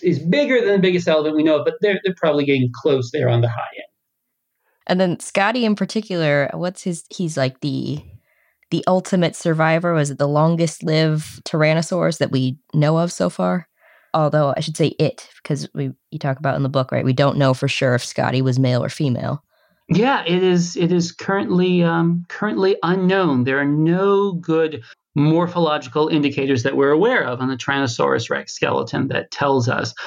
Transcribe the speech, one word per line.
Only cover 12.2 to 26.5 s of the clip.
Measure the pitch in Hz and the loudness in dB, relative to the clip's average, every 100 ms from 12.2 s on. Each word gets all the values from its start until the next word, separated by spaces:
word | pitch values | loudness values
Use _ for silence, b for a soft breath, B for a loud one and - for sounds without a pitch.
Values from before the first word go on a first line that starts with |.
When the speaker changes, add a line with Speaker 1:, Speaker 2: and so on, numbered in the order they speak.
| 139 | -2
Speaker 2:
we | 135 127 131 _ 151 | 0 -2 -4 _ 0
know | 147 165 | 2 2
of | 175 | 0
so | - 180 | -2 -4
far? | - 180 180 - b b b b | -2 -2 -2 -6 b b b b
Although | 160 151 151 147 131 | -2 0 2 0 0
I | |
should | 160 156 | -4 -2
say | 151 - | -2 0
it, | 156 - - - | -2 -2 -14 -14
because | - 143 147 | -6 -6 -6
we, | - 139 127 _ | -8 -8 -10 _
you | 156 | -8
talk | 143 135 | -4 -2
about | 147 147 | -2 -2
in | |
the | 139 | -2
book, | 139 131 | -2 -2
right? | 127 127 | -2 0
We | |
don't | 127 139 143 | 2 2 2
know | 135 131 | 2 2
for | 143 | -2
sure | - 135 123 | 0 0 0
if | - | -2
Scotty | - 131 127 | -4 -2 0
was | 131 123 | 0 2
male | 131 123 | 2 0
or | - | -2
female. | - 151 120 - 143 _ _ _ _ - | -2 -2 -2 -4 -6 _ _ _ _ -2
Speaker 1:
Yeah, | - 247 262 165 | 2 2 0 0
it | 180 | 2
is, | 185 180 175 - | 4 2 0 0
it | 170 | 0
is | 175 175 | 2 0
currently, | - - 196 208 180 180 180 | -4 -4 -2 0 2 2 2
um, | 170 165 170 170 175 | 2 2 2 0 -4
currently | - 208 220 190 202 | -6 -4 0 2 2
unknown. | 165 190 185 190 180 131 123 | 0 2 2 2 2 2 0
There | 135 | 0
are | 143 | 0
no | 147 156 180 196 196 202 | 2 2 2 2 2 0
good | 175 170 160 160 143 B - _ - | -2 -2 0 0 -2 B -20 _ 0
morphological | 151 160 175 175 165 151 131 151 156 | 2 4 2 0 0 0 -2 0 2
indicators | 156 143 139 135 | 2 2 0 0